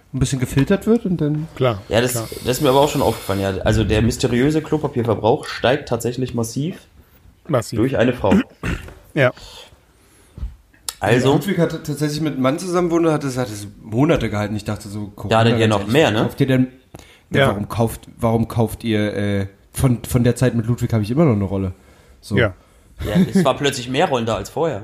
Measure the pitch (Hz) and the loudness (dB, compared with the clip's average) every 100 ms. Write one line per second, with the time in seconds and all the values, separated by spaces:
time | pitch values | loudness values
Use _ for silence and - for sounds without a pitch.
0 | _ 131 127 131 123 139 135 196 214 226 | _ -2 -2 0 -2 0 2 2 2 2
1 | 185 160 147 151 160 - 127 101 - 110 | 2 -2 0 -2 -6 -2 -2 -2 -2 0
2 | 127 120 107 - - 131 147 135 147 147 | 0 -2 -6 -6 -4 0 2 4 4 2
3 | 101 113 - 98 98 95 - 110 107 107 | 0 0 -4 -2 -2 -2 0 2 2 2
4 | 110 - - 120 139 156 147 - 139 143 | 2 0 0 2 2 0 -2 -2 -2 -2
5 | 123 101 107 151 - - 113 139 - 113 | 0 2 2 2 -2 -2 0 0 -2 -4
6 | 117 127 127 120 113 131 156 - - - | -4 -4 -4 -4 -4 -4 -6 -6 -14 -20
7 | - _ _ _ - 127 - 113 131 135 | -20 _ _ _ -2 -2 -2 -2 0 2
8 | 123 123 101 196 - - - - - - | 2 2 2 2 0 -6 -8 -8 -10 -20
9 | - 156 127 - - - - _ _ _ | -6 0 0 0 -14 -20 -20 _ _ _
10 | _ _ _ - - - _ _ - - | _ _ _ -14 -14 -14 _ _ -14 -4
11 | 98 123 131 147 202 170 160 160 - 143 | 2 2 4 2 0 0 0 -2 -6 -4
12 | 151 151 156 131 131 165 185 175 175 170 | -4 -2 -4 0 0 0 -2 -2 0 0
13 | 165 151 143 127 104 104 101 - 107 113 | 0 0 -2 -4 -6 -8 -12 -14 -6 0
14 | 156 143 110 104 104 107 - 104 101 104 | 2 2 0 -2 -2 -4 -6 -8 -8 -10
15 | 101 - 98 113 117 113 110 104 104 139 | -10 -8 2 4 4 4 4 2 2 4
16 | 143 110 175 - 135 131 127 - _ - | 4 2 0 0 2 2 0 -4 _ -20
17 | - - - 143 135 101 101 - 113 - | -20 -20 -4 2 2 2 -4 -2 -2 -2
18 | - - 113 113 113 120 110 - 117 107 | -16 -4 0 0 0 0 -2 -2 -2 0
19 | 104 101 101 98 98 - _ - 135 117 | -2 -2 -2 -2 -4 -10 _ -2 0 0
20 | - 123 120 117 127 113 110 120 120 113 | 0 0 2 2 2 0 0 -2 0 0
21 | 104 131 165 104 95 98 92 - - - | 0 2 2 2 0 -2 -4 -6 -16 -20
22 | - - - 131 107 - _ _ _ - | -20 -20 -4 0 0 -2 _ _ _ -10
23 | - 170 165 190 143 123 143 123 120 131 | -2 2 2 4 2 2 0 -2 -4 0
24 | 180 127 113 101 101 143 160 104 | 0 0 -2 -4 -4 -4 -4 -4